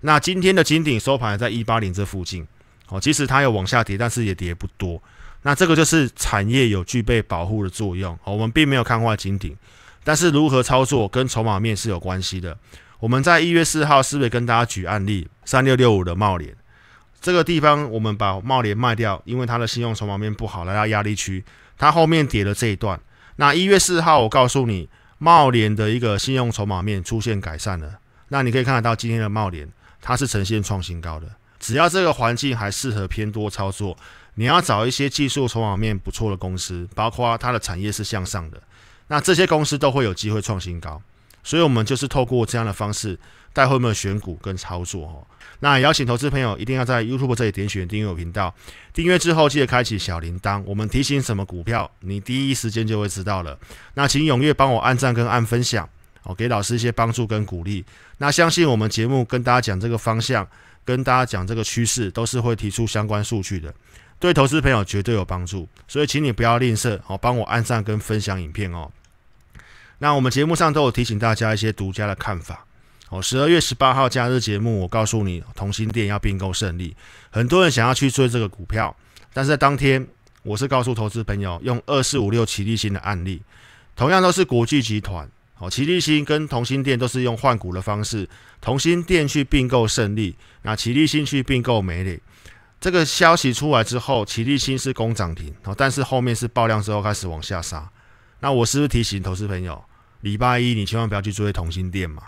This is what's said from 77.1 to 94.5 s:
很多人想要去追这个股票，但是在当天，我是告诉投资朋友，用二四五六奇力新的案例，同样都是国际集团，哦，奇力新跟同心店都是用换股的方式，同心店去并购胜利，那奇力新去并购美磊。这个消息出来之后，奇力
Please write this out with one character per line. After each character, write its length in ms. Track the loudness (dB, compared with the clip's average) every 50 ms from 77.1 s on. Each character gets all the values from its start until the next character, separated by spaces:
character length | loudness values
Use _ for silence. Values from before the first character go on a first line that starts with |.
| -20 -20 -20 -6
很 180 | -2 -2 0 4
多 140 | 6 6 6
人 100 | 6 4
想 160 | 4 4 2
要 40 | 2
去 180 | 2 2 0
追 180 | 2 4 2 2
这 100 | 2 0
个 80 | -2
股 200 | -4 -6 -10 -10
票， 280 | -6 -2 -2 -2 -4 -6 _ _ _ _ -20 -20 _ -6
但 100 | -4 0
是 60 | 0
在 80 | 2
当 180 | 4 4 2 2
天， 320 | 4 2 2 2 2 0 -6 _ _ _ _ _ _ _
我 120 | -8 -4
是 140 | -4 -2 0
告 140 | 0 0 0
诉 120 | 0 -2
投 140 | -2 -4 -4
资 160 | -4 -6 -4
朋 160 | -4 -4 -4
友， 180 | -4 -6 -8 -6 -4
用 180 | -4 -4 -4 -4
二 160 | -2 0 0 0
四 160 | 0 0 0
五 120 | 0 0
六 140 | 2 0 0
奇 200 | 0 -2 -4 -2
力 120 | -2 -2
新 160 | -2 -2 -2 -4
的 80 | -4
案 240 | -4 -4 -4 -4 -4
例， 180 | -6 -8 -10 -12 _ _ -20 -20 -20 -20 -20 _ _ -4
同 140 | 0 2 4
样 120 | 4 6 6
都 80 | 4
是 140 | 4 4 2
国 200 | 2 2 0 2
际 180 | 2 2 0 0
集 180 | 0 -2 -4
团， 260 | -4 -6 -10 -10 -12 -14 _ _ _ _ _
哦， 140 | -14 -10 -8
奇 160 | -4 -4 0
力 120 | 0 0 0
新 240 | 2 2 2 2 2
跟 240 | 0 -2 -2 -2
同 160 | -2 -2 -2 -2
心 200 | -2 -2 -2 0
店 160 | 0 0 0
都 100 | 0 -2
是 140 | -2 -2 -2
用 120 | -2 -2
换 220 | 0 0 0 0
股 160 | 0 -2 -6 -6
的 80 | -6
方 240 | -4 -4 -2 -2 -2
式， 240 | -4 -4 -4 -6 -6 -10 -20 -20 -20 -20 -10
同 180 | -4 -2 -2 0
心 240 | 2 2 2 0 0
店 240 | 0 2 2 2
去 160 | 2 0 0 0
并 240 | 2 2 2 2
购 220 | 2 2 2 2 2
胜 260 | 0 0 0 0 0
利， 220 | -2 -2 -4 -6 -10 -18 -20 -20 _ -6
那 140 | -6 -6
奇 160 | -4 -2 0 2
力 140 | 2 2
新 180 | 4 2 0 -2
去 180 | 0 -2 -2 0
并 200 | 0 0 -2 0
购 180 | 0 0 0
美 240 | 0 -2 -4 -4 -4
磊。 160 | -6 -6 -8 _ -20 -20 _ _ -20 -20 -20 _ _ _ _
这 120 | -4 0
个 140 | 2 2 2
消 300 | 2 2 4 6 6 6
息 200 | 6 4 0 0
出 180 | 0 0 2 2
来 100 | 2 2
之 160 | 2 -2 -6
后， 260 | -2 0 0 0 0
奇 200 | -2 -4 -4 -2
力 140 | 0